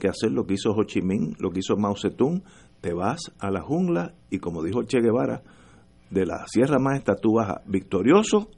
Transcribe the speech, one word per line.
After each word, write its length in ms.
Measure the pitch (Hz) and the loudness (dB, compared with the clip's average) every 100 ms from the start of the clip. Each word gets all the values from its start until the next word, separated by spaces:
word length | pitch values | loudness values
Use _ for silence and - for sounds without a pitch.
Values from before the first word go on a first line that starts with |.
que 80 | 98 | -2
hacer 220 | 87 110 | 0 -2
lo 140 | 135 87 | 0 -2
que 80 | |
hizo 160 | 98 117 | 0 0
Ho 140 | 107 | 0
Chi 180 | 104 104 | 0 0
Minh, 340 | 90 95 - - | 0 0 -2 -4
lo 120 | 95 | -4
que 80 | 87 | -2
hizo 180 | 95 98 | -2 0
Mao 200 | 104 101 | 0 0
Zedong, 460 | 101 - 127 180 - - - _ | -2 0 0 0 -6 -20 -20 _
te 140 | 90 | -6
vas 260 | 87 95 156 - - | -2 -2 -4 -10 -8
a 100 | 98 | -4
la 100 | 98 | -4
jungla 540 | 80 156 185 170 175 - - | -2 -2 0 -2 -4 -12 -8
y 80 | 95 | -6
como 240 | 87 85 | -6 -6
dijo 220 | 78 117 | -4 -4
Che 160 | 113 131 | 0 2
Guevara, 420 | 117 117 135 120 - - - - _ _ - | 2 2 0 -6 -10 -20 -20 -20 _ _ -6
de 160 | 92 | -2
la 220 | 90 82 - | -2 -4 -2
Sierra 320 | 104 135 139 | 2 4 4
Maestra 380 | 135 139 131 98 | 2 0 0 0
tú 180 | 110 | 2
bajas 240 | 110 104 - - | 2 2 -4 -4
victorioso 840 | 98 - 95 107 190 214 208 214 | -4 -2 0 6 4 6 0 -2